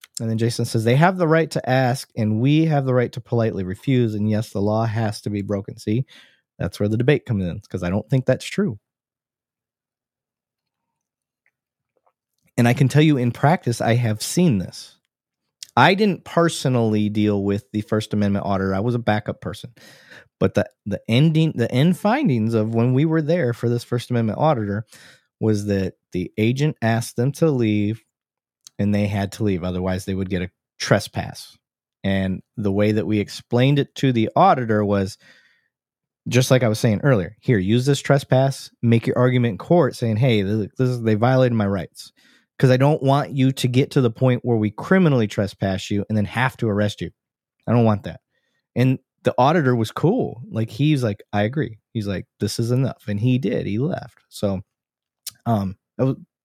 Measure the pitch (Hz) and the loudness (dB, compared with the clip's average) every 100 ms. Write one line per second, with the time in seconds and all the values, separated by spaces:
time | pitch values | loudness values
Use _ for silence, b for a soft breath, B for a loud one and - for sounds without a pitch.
0 | - - 113 113 113 117 127 120 110 131 | -18 -10 -4 -2 -2 -2 -4 -2 2 4
1 | 175 185 165 160 156 - - 131 131 127 | 4 2 2 2 0 -4 -2 0 0 -2
2 | - - 107 107 131 151 160 147 131 127 | -6 -4 -2 0 2 2 2 0 0 0
3 | 120 - - 120 113 85 92 95 - 127 | 0 -4 -6 -2 -2 -2 -6 -6 -2 0
4 | 117 107 107 107 110 101 101 107 113 107 | 0 -2 -2 -2 -4 -4 -2 0 -2 -2
5 | 113 107 - 104 101 101 98 107 - 110 | -4 -4 -6 -6 -4 -6 -6 -10 -4 -2
6 | 135 b b b b - - - 104 110 | -4 b b b b -10 -8 -4 -2 0
7 | 123 147 - 107 90 87 - 95 90 98 | 2 0 0 -4 -4 -6 -10 -6 -4 -4
8 | - 135 - 131 - - 202 101 _ _ | -2 -2 0 -2 -2 -6 -6 -6 _ _
9 | _ _ _ _ _ _ _ _ _ _ | _ _ _ _ _ _ _ _ _ _
10 | _ _ _ _ _ _ _ _ _ _ | _ _ _ _ _ _ _ _ _ _
11 | _ _ _ _ _ _ _ _ _ _ | _ _ _ _ _ _ _ _ _ _
12 | _ _ _ _ _ - 120 120 135 143 | _ _ _ _ _ 0 2 4 2 4
13 | 156 143 120 - 139 185 - 117 - 113 | 4 4 0 0 2 2 0 -2 0 0
14 | 120 107 - - 175 104 92 - - _ | 0 -4 -4 0 2 2 -2 -12 -20 _
15 | _ _ _ _ _ - - - 139 190 | _ _ _ _ _ -20 -4 4 4 6
16 | 214 175 - - 170 - 139 127 113 107 | 2 0 -2 2 2 0 0 2 2 2
17 | 104 104 104 101 98 101 - 107 104 110 | 0 0 0 2 0 -2 -4 -8 -2 -2
18 | - 107 101 98 - 98 95 95 117 120 | -2 -2 0 0 -2 -2 -2 -2 -2 -4
19 | 113 104 - - - - - - B B | -2 -2 -2 -10 -10 -12 -16 -20 B B
20 | B B B - 95 101 - _ - 101 | B B B -2 -2 0 -4 _ -10 -10
21 | - 117 160 156 160 - 117 127 160 185 | -2 2 2 2 0 0 -2 2 2 2
22 | 208 254 262 120 110 113 110 113 120 127 | 0 0 0 0 0 0 0 0 0 2
23 | 160 160 147 180 127 117 117 120 - 127 | 2 0 0 0 -2 -2 -2 -2 -4 -6
24 | - 120 113 - 147 135 101 101 - B | -4 -2 -2 0 0 0 -2 -4 -6 B
25 | B B B - 110 107 104 98 95 - | B B B -4 0 0 0 -2 -2 -6
26 | _ 90 90 - 110 131 151 - 113 113 | _ -8 -6 -2 0 0 -2 -2 -2 -2
27 | - - 127 - 165 135 113 104 104 110 | -4 -4 -4 0 0 2 0 0 0 -4
28 | _ _ _ _ _ _ - - 101 104 | _ _ _ _ _ _ -18 -4 0 0
29 | 104 101 98 - 107 92 90 90 92 92 | 0 -2 -4 -2 -2 -2 -4 -4 -4 -4
30 | 90 95 95 92 90 _ _ - - 107 | -4 -6 -4 -4 -6 _ _ -8 0 0
31 | - - 85 - - _ _ _ _ _ | 0 -8 -8 -10 -20 _ _ _ _ _
32 | 98 98 95 92 - - 104 98 104 107 | -2 0 -2 -4 -8 -6 -2 0 2 0
33 | 85 107 101 - - 120 131 143 131 - | 0 -2 -2 -8 -4 0 2 2 -2 -2
34 | 135 120 110 - 185 156 117 107 104 101 | -2 0 0 2 4 4 0 0 0 0
35 | 95 - b b b b b b _ _ | -2 -6 b b b b b b _ _
36 | _ _ - 120 127 131 120 107 120 104 | _ _ -2 0 4 4 4 2 2 2
37 | 143 120 85 - - 113 92 120 131 143 | 2 2 0 -8 0 0 2 2 2 0
38 | - 139 - 127 135 131 - _ 120 117 | 2 0 2 2 2 -2 -14 _ 2 2
39 | 127 123 127 127 117 92 - 175 135 - | 2 2 2 2 0 -2 2 4 2 0
40 | 117 107 135 110 95 110 98 - 127 123 | -2 2 2 2 2 -2 -4 -2 -2 0
41 | 113 107 120 131 127 117 101 98 80 - | 0 2 2 4 4 2 0 -2 -6 -12
42 | - _ b b b - 135 127 139 156 | -20 _ b b b 0 4 4 4 2
43 | 135 139 98 135 131 131 123 123 135 - | 2 0 0 0 0 0 0 0 2 2
44 | 120 110 131 123 120 117 107 - - 190 | 0 2 0 0 0 0 -2 -4 0 4
45 | 170 135 104 - 98 - 98 92 - 104 | 4 4 0 -2 -4 -2 -4 -4 -4 -6
46 | 98 110 101 - 131 - 117 101 104 - | -2 -2 -2 -2 -2 -2 -2 0 -2 -4
47 | 85 - _ _ _ _ - 117 113 104 | -12 -14 _ _ _ _ -2 2 2 0
48 | 90 82 _ _ _ _ _ - 127 131 | -4 -16 _ _ _ _ _ 0 0 0
49 | _ _ - - 131 175 131 123 110 - | _ _ -2 2 4 4 2 2 0 -2
50 | 151 240 - 117 185 110 110 - 147 147 | 0 0 -4 -8 -10 -6 -6 -2 0 2
51 | 120 98 - 104 104 147 110 110 _ 117 | 0 -4 -6 -2 -2 -2 -6 -8 _ -8
52 | 101 92 - - 101 - 117 127 131 - | -6 -6 -8 -6 -6 -4 -2 0 -2 -4
53 | - 104 123 127 117 123 92 104 147 - | -8 -2 0 0 0 -4 -4 -4 -4 -6
54 | - _ _ - 104 95 - _ _ _ | -10 _ _ -6 -4 -4 -8 _ _ _
55 | _ _ - - - 110 98 98 _ - | _ _ -20 -12 -2 -2 -2 -8 _ -4
56 | 131 135 - _ | -2 -2 -10 _